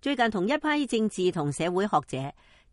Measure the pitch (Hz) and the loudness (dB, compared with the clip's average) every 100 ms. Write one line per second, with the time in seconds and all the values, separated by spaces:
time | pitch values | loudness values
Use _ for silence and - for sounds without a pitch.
0 | 262 269 233 208 196 302 302 294 269 226 | -4 2 2 2 0 0 0 0 0 0
1 | 214 - 180 170 147 139 170 180 202 151 | 0 2 0 0 -2 -2 0 0 2 0
2 | - 131 135 - _ _ _ | 0 -6 -8 -12 _ _ _